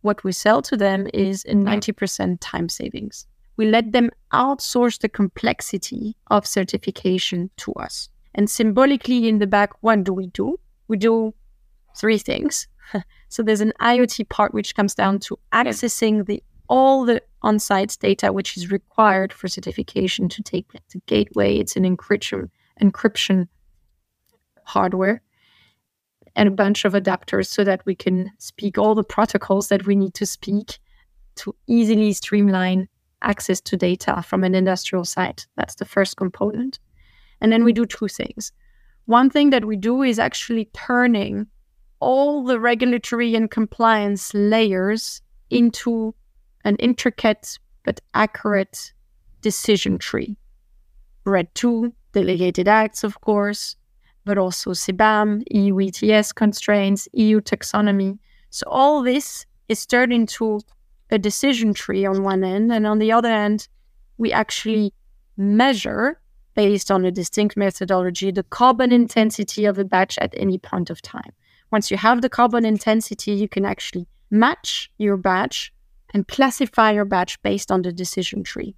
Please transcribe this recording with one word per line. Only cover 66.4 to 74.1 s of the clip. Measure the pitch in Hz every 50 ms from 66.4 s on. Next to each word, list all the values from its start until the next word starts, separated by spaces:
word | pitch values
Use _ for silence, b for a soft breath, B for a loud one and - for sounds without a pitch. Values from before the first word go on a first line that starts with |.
| _ _ _
based | - 208 196 202 196 - -
on | 196 190 185
a | 180
distinct | 180 196 175 - - - 208 208 -
methodology, | 202 202 196 185 - 196 180 196 185 180 180 175 - 190 196
the | 180 202 180
carbon | _ - - 240 254 262 233 254 247 247
intensity | 240 240 233 - 226 220 220 214 - 208 - - - 208
of | 208 196 196
a | 196
batch | 190 190 185 190 - - -
at | - 196 -
any | - - 196 185 185
point | - - - 185 175 -
of | 170 - _
time. | - - - - - - _ _ _ _ _ _ _
Once | - 214 208 -
you | 202
have | 196 180 220 247 240 233
the | 254
carbon | - - 240 247 233 240 233
intensity, | 220 220 202 - 226 220 226 220 - 214 - - - 208
you | 196 214 196
can | - 190 196
actually | 196 - - - - - 185 175 -